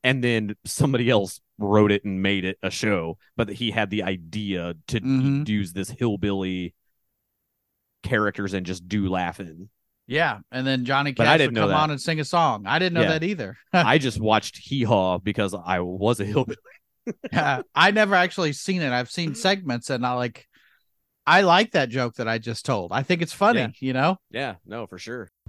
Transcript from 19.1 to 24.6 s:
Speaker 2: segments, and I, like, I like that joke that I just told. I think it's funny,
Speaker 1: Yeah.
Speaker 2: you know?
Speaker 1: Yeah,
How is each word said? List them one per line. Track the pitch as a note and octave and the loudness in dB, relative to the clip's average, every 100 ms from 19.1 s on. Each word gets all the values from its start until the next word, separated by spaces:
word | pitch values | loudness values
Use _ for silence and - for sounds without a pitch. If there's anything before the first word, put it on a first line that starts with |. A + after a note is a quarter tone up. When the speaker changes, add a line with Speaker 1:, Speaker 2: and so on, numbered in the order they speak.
| - E3 | -6 -6
Speaker 2:
segments, | C3+ F#3+ G3 E3+ A#2+ - | -2 0 0 -2 -6 -4
and | B2+ B2 | -2 -2
I, | |
like, | B2 B2 - _ _ _ _ _ _ _ _ - | -2 -4 -8 _ _ _ _ _ _ _ _ 4
I | F3 | 6
like | G3 F3 A3+ | 6 4 4
that | F3 B2+ | 0 0
joke | C3 A#2+ - | -2 -4 -4
that | A2+ | -4
I | A2+ | -4
just | A2+ A2+ | -4 -8
told. | - A#2 F2 | -2 -2 0
I | G2+ | -4
think | C#3 F3+ | -2 -2
it's | E3 | -2
funny, | - G3+ A#3 | 2 4 4
Speaker 1:
Yeah. | A2+ - | -2 -6
Speaker 2:
you | C3 | -4
know? | B2+ D3 F#3+ _ | 0 0 0 _
Speaker 1:
Yeah, | A#2 C3+ F2+ | -8 -8 -10